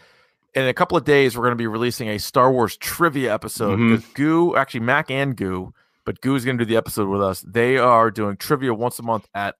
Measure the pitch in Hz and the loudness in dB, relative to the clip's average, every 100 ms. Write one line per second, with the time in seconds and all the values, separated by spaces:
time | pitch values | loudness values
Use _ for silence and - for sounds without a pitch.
0 | _ _ _ _ _ 135 131 - 180 175 | _ _ _ _ _ -2 -2 0 0 0
1 | - 143 131 117 123 120 113 110 120 - | 4 4 4 2 0 0 -4 -2 -2 -4
2 | 110 107 - 135 127 131 110 - - - | -6 -6 -2 2 4 4 0 -4 -10 -2
3 | 165 139 123 104 110 - 104 101 117 113 | 0 0 -2 -4 -6 -4 -2 2 2 2
4 | - - 151 165 175 - 135 123 117 143 | -2 -4 0 2 2 0 -2 -4 -2 -2
5 | 151 131 139 110 95 92 92 - _ _ | -2 -4 -4 -4 -4 -4 -8 -16 _ _
6 | - 95 131 139 120 123 110 110 - - | -10 -6 -2 -2 -2 -2 2 0 0 -2
7 | 98 98 98 92 85 113 120 131 123 117 | 0 2 0 -2 -4 0 2 4 4 4
8 | 113 101 104 98 - 143 131 107 120 - | 4 0 -6 -6 -2 -2 0 -2 -4 -6
9 | 117 113 - 101 98 | -6 -6 -6 -8 -8